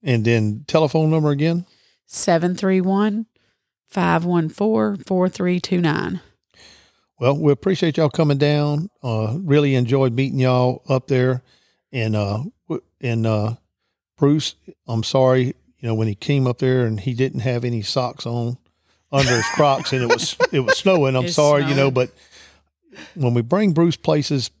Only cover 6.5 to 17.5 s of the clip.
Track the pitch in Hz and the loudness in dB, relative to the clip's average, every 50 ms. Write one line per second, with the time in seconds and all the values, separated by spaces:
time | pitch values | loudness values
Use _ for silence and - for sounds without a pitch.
6.5 | _ _ - - - _ _ _ _ _ _ _ _ _ 120 123 139 151 160 147 | _ _ -20 -20 -20 _ _ _ _ _ _ _ _ _ 0 0 0 2 2 2
7.5 | 143 - - 190 190 - - 165 147 - 160 143 - - 160 147 143 139 147 147 | 2 2 2 -2 0 0 0 -2 0 2 0 0 2 2 2 2 2 2 2 2
8.5 | 147 147 147 147 147 151 165 202 _ _ - 127 113 110 110 107 113 165 196 165 | 2 2 0 0 -2 -4 -4 -8 _ _ -6 -4 -2 -2 -2 -2 -4 -6 -2 2
9.5 | 139 151 147 139 135 127 123 113 131 135 135 127 117 123 135 135 - 135 127 127 | 2 2 4 2 2 2 2 2 0 0 2 0 0 0 -2 -2 0 0 0 2
10.5 | 127 127 127 127 123 - _ - 143 131 - - 139 127 127 127 127 123 _ _ | 2 2 2 0 -2 -4 _ -2 -2 -2 0 0 0 0 2 0 0 -2 _ _
11.5 | _ _ _ _ _ _ _ _ - 131 110 110 107 107 104 98 104 110 131 202 | _ _ _ _ _ _ _ _ -6 -4 -2 -2 0 0 0 -2 -2 -4 -6 -8
12.5 | _ _ _ _ 165 - _ _ _ _ - 123 117 113 113 113 110 107 104 110 | _ _ _ _ -10 -10 _ _ _ _ -6 -4 -2 -2 0 0 0 0 -2 -4
13.5 | 113 - _ _ _ _ _ _ _ _ _ _ _ _ 143 143 147 156 139 - | -6 -8 _ _ _ _ _ _ _ _ _ _ _ _ 2 2 2 2 -2 -6
14.5 | - _ _ - - _ _ - 113 113 110 - - 135 131 131 127 131 123 127 | -10 _ _ -20 -20 _ _ -6 -6 -4 -4 0 0 2 4 4 4 2 0 -2
15.5 | - _ _ _ _ _ - 117 113 110 110 110 101 _ - - 143 139 131 127 | -6 _ _ _ _ _ -6 -4 -2 -2 -2 -2 -4 _ -4 -2 0 0 0 0
16.5 | 120 _ 131 131 127 127 123 113 110 104 95 135 123 113 131 135 - 135 107 135 | -2 _ 0 0 2 2 0 -2 -2 -4 -4 -6 -2 -2 -2 -2 -2 -4 -4 -2